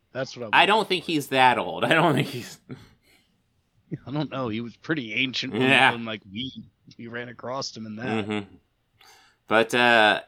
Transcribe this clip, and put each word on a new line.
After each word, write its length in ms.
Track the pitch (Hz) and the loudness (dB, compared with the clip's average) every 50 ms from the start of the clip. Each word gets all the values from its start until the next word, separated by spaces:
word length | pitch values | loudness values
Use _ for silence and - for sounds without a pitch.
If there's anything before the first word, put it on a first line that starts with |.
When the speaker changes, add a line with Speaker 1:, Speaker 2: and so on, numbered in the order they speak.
| _ _ | _ _
Speaker 1:
That's 240 | - 127 135 - - | -10 -10 -8 -8 -10
what 100 | 127 120 | -12 -4
I'm 40 | 107 113 | 2 4
Speaker 2:
I 120 | 147 175 | 4 4
don't 140 | 190 208 220 | 4 4 2
Speaker 1:
waiting 100 | 196 - | 2 0
Speaker 2:
think 160 | 185 165 - | -2 -4 -2
Speaker 1:
for. 60 | - | -2
Speaker 2:
he's 160 | 165 147 139 | -4 -4 -2
that 300 | - 135 131 127 127 117 | 0 4 6 6 6 6
old. 260 | 110 87 87 80 87 107 | 2 -2 -4 -4 -4 0
<laughs> 20 | |
I 80 | 123 160 | 2 4
don't 220 | 160 165 165 131 | 4 4 4 2
think 120 | 139 - | 0 -2
he's 320 | - - 120 101 - - - _ - - - - _ _ _ _ _ _ _ _ _ _ _ _ _ _ _ _ _ _ _ _ _ 165 - _ | -4 -6 -12 -12 -14 -18 -20 _ -20 -20 -20 -20 _ _ _ _ _ _ _ _ _ _ _ _ _ _ _ _ _ _ _ _ _ -14 -14 _
Speaker 1:
I 40 | 123 | -10
don't 200 | 135 151 147 - | -8 -8 -6 -6
know. 160 | 120 135 131 117 | -6 -6 -6 -6
He 100 | 107 113 | -6 -6
was 140 | 120 117 - | -8 -10 -14
pretty 360 | _ - - 165 151 120 107 107 | _ -8 -6 -6 -6 -6 -6 -4
ancient 400 | 123 135 131 113 - 131 131 - | -4 -4 -2 -4 -8 -8 -6 -2
when, 80 | 113 | 0
Speaker 2:
Yeah. 300 | 127 131 135 123 131 123 | 2 2 4 6 4 4
Speaker 1:
when, 120 | 117 117 117 | 2 0 -6
like, 160 | 113 110 104 - 98 | -10 -10 -12 -12 -12
we, 320 | 92 110 131 131 - 226 - - _ _ _ - - | -12 -10 -10 -10 -14 -16 -20 -20 _ _ _ -20 -20
we 100 | - 117 | -18 -16
ran 220 | 117 117 120 120 123 | -14 -12 -12 -12 -14
across 460 | 113 - - 120 127 139 127 - - | -16 -14 -12 -10 -8 -8 -10 -10 -12
him 80 | 117 110 | -14 -14
in 100 | 110 107 | -14 -12
that. 280 | 107 120 107 107 110 101 | -10 -6 -6 -4 -4 -4
Speaker 2:
Mm-hmm. 300 | 107 107 104 98 90 90 _ _ _ _ _ _ _ _ _ _ _ _ _ _ _ _ _ _ | -4 -6 -8 -8 -10 -18 _ _ _ _ _ _ _ _ _ _ _ _ _ _ _ _ _ _
But, 280 | - 107 113 113 - 127 | 2 2 2 2 4 2
uh, 460 | 123 123 120 117 113 107 104 95 - - | 4 6 6 6 8 6 6 4 2 -2